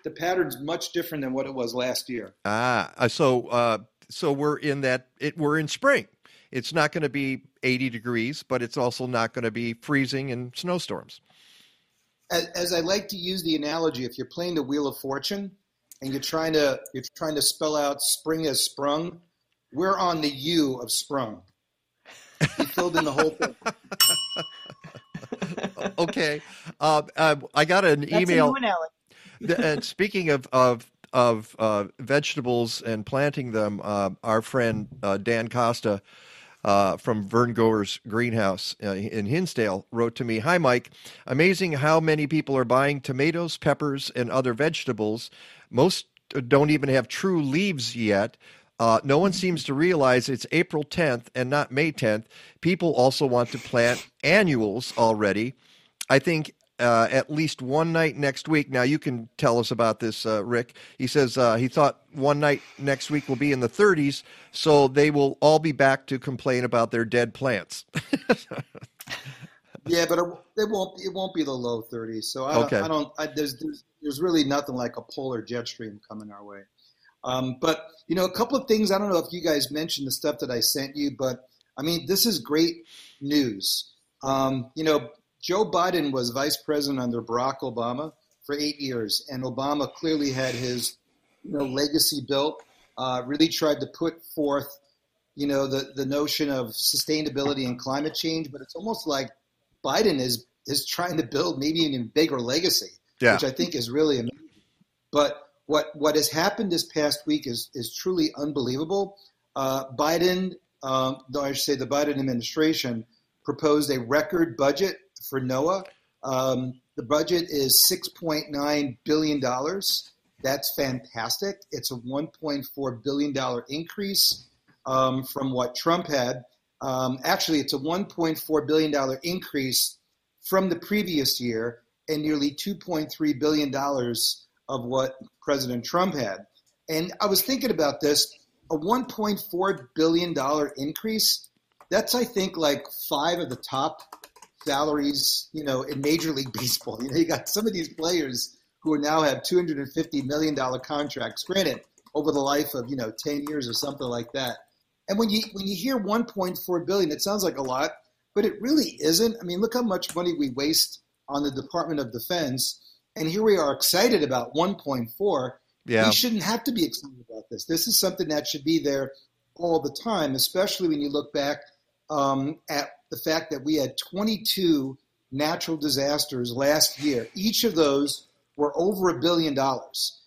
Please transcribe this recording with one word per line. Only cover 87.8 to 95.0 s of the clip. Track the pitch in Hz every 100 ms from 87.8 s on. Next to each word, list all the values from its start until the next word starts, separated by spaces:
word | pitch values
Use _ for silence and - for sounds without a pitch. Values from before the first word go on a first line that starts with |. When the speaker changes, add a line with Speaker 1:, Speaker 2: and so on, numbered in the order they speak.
| 117 127 156 - _ _
Speaker 1:
for | - 147
eight | 147 147
years, | 139 123 107 - -
and | 131
Obama | 131 123 139 147 135
clearly | - 165 156 143
had | 131 131 120
his, | 127 123 123 - _ _ _ _
you | - 147
know, |
legacy | 139 127 147 156 - 147 123
built, | 139 147 - - _ _ -
uh, | 127 127
really | 123 147 165
tried | - 156 143
to | 131
put | - 165 - -
forth, | - 147 143 135 - _ _